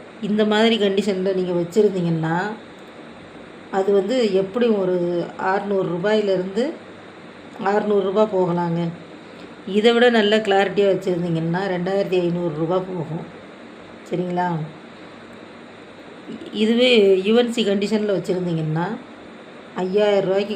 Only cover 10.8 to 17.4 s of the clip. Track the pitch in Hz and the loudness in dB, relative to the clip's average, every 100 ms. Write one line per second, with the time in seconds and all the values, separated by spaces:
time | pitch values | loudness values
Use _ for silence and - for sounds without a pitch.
10.8 | 196 185 190 170 175 165 165 175 196 180 | 2 2 0 -2 -2 -2 -2 -2 -4 -4
11.8 | 175 196 190 180 175 175 175 151 165 185 | -2 -2 0 0 0 0 -2 -2 -2 -2
12.8 | 190 180 135 156 - - - - - - | -2 -8 -8 -10 -12 -16 -20 -20 -20 -20
13.8 | - - - 175 180 175 175 165 156 - | -20 -20 -8 -4 -2 -2 -2 -2 -6 -12
14.8 | - - - - - - - - - - | -20 -20 -20 -20 -20 -20 -20 -20 -20 -20
15.8 | - - - - - - - 208 220 233 | -20 -20 -20 -18 -14 -14 -10 0 2 4
16.8 | 254 233 196 190 190 226 | 4 6 6 4 4 2